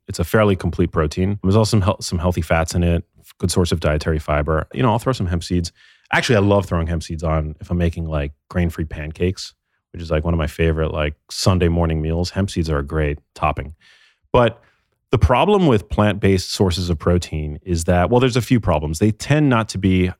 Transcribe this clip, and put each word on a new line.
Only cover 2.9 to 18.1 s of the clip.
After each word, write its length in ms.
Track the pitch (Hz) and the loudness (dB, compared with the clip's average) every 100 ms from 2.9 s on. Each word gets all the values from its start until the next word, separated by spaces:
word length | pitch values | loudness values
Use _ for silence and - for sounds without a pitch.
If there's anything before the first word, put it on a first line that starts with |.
| 85 - _ - - | 0 -4 _ -20 -6
good 120 | 90 | -2
source 220 | - 87 | 0 0
of 80 | 82 | 0
dietary 400 | 78 76 85 78 | 0 -2 -2 -4
fiber. 480 | - 73 76 78 - | -2 -2 0 -2 -4
You 120 | - | -2
know, 80 | 127 | 0
I'll 80 | 113 | 0
throw 120 | 135 | -2
some 140 | 123 90 | -4 -2
hemp 160 | 87 | -4
seeds. 300 | - 90 82 - _ _ - | -2 -4 -4 -10 _ _ -4
Actually, 240 | 165 - 110 | -2 2 4
I 40 | |
love 260 | 101 101 90 | 4 2 2
throwing 200 | 85 82 | -2 -2
hemp 160 | 82 | -4
seeds 220 | - 80 | -6 -6
on 320 | 82 78 76 76 | -2 -2 -4 -8
if 120 | - | -6
I'm 60 | 87 | -2
making, 280 | 85 85 80 | 0 -2 -4
like, 240 | 78 73 - - | -4 -6 -10 -8
grain-free 340 | 90 85 - | -2 -2 -2
pancakes, 680 | 78 - 76 80 90 98 - - _ _ _ | -8 -8 -10 -4 -4 -4 -10 -18 _ _ _
which 80 | 90 | -12
is, 120 | 80 | -4
like, 100 | 78 | -2
one 100 | 82 | 0
of 60 | 85 | 0
my 80 | 78 | -2
favorite, 460 | - 82 80 76 | 0 0 0 -2
like, 220 | 78 76 - - | -2 -6 -6 -12
Sunday 380 | - 101 90 85 | -4 0 2 2
morning 320 | 85 82 80 | 2 0 0
meals. 300 | 78 82 87 | -2 -2 -2
Hemp 200 | 95 101 | -2 -2
seeds 200 | 92 78 | -2 -2
are 80 | 73 | -2
a 60 | |
great 340 | 71 78 73 73 _ | -2 -2 -2 -4 _
topping. 400 | - 78 73 71 - _ _ _ _ _ | -4 -4 -2 -8 -14 _ _ _ _ _
But 300 | 123 117 - _ _ _ _ _ | 2 2 0 _ _ _ _ _
the 80 | 120 | 2
problem 480 | - 123 170 202 165 | 4 4 4 4 4
with 220 | 110 - | 2 0
plant-based 640 | - 104 98 98 95 - | 0 0 2 2 2 0
sources 360 | - 95 85 87 | 0 0 0 -2
of 120 | 80 | -2
protein 580 | 87 90 - 78 76 73 | 0 0 0 -6 -6 -8
is 220 | 92 85 | -4 -2
that, 260 | 85 90 87 | 0 2 4